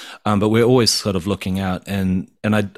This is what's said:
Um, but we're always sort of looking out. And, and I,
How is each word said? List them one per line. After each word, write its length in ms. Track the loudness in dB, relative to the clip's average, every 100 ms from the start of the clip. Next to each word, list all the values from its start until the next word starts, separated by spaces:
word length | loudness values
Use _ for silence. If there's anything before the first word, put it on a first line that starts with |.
| -18 -8 -2
Um, 120 | 0
but 120 | 2
we're 140 | 4 4
always 240 | 4 4
sort 260 | 0 -2 -2
of 100 | -2
looking 340 | -4 -4 -4
out. 220 | -4 -4 -6
And, 440 | -2 0 -2 -4 _
and 100 | 0
I, 140 | 0 0